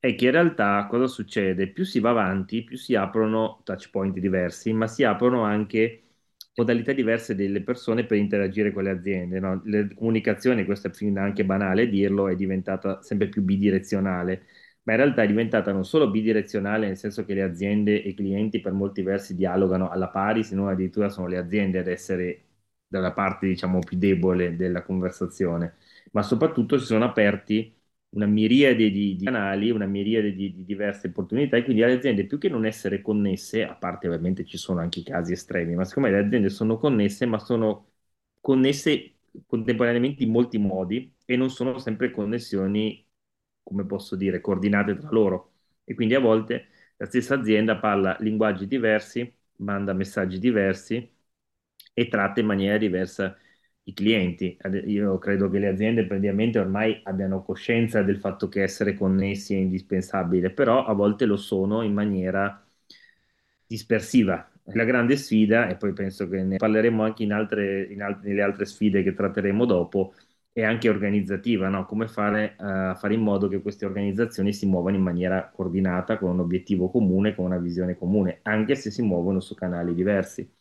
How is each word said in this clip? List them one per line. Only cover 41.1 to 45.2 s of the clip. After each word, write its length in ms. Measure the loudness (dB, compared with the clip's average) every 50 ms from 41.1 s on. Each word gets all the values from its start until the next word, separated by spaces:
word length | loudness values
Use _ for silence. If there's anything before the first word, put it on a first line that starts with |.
| _ _ _
e 100 | _ 0 0
non 120 | 0 -2
sono 280 | -2 -4 -4 -4 -4 -6
sempre 340 | -6 -6 -4 -2 -4 -4
connessioni, 960 | -2 -4 -4 -4 -4 -6 -6 -4 -2 -2 0 0 0 0 0 -2 -4 -8 _ _ _ _ _ _ _ _ _ _ _ _ _
come 220 | -10 -6 -6 -4
posso 300 | -4 -6 -6 -6 -8 -6
dire, 260 | -2 -2 -2 -2 -2
coordinate 560 | -2 -2 -2 0 0 2 2 2 2 0 -2 -4
tra 120 | -4 0
loro. 420 | 2 2